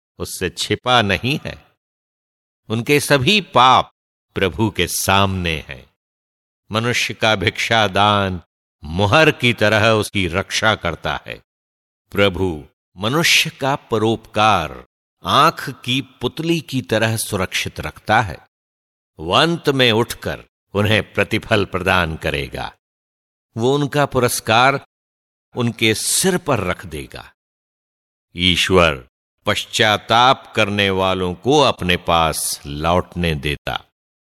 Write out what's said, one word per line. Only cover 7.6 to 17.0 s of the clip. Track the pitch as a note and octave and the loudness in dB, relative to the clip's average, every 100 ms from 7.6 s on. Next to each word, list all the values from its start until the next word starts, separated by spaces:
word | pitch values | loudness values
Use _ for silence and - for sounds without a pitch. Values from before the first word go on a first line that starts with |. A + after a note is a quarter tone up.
| - A2+ G#2 F#2+ G#2 G#2 G2 F2+ - _ _ _ | -2 0 0 2 2 2 0 -4 -10 _ _ _
मुहर | D2 E2+ G2+ C#3+ D#3 | -8 0 2 4 4
की | - B2 | 2 0
तरह | A2 G#2+ G#2+ A2 | 2 2 2 2
उसकी | A2 G2 G#2 F2+ | 2 0 -2 -2
रक्षा | F2 F#2+ - A2 G2+ | -2 -4 -2 0 0
करता | E2+ D#2 D#2+ C#2+ - | -2 -6 -6 -8 -8
है। | A1 _ _ _ _ _ _ _ | -16 _ _ _ _ _ _ _
प्रभु | G2 G2+ E2+ F#2+ D#2 C2 _ _ F2+ | 0 0 2 -2 -4 -12 _ _ -8
मनुष्य | G#2 D3 D#3+ - D#3+ | -4 0 2 2 0
का | - C3+ C#3+ | -4 -4 -4
परोपकार | - A2 A2 A2 - G#2+ G#2+ G2 D#2 B1+ - _ _ _ | -2 0 0 0 -4 0 2 2 -2 -10 -20 _ _ _
आंख | E2+ B2+ D#3 - - B2+ - | -2 2 2 0 -8 -10 -4
की | C3 | -4
पुतली | - - B2 - E3 E3+ | -4 -6 -8 -4 -2 -2
की | - C3 | -2 -6
तरह | - A2 | -2 0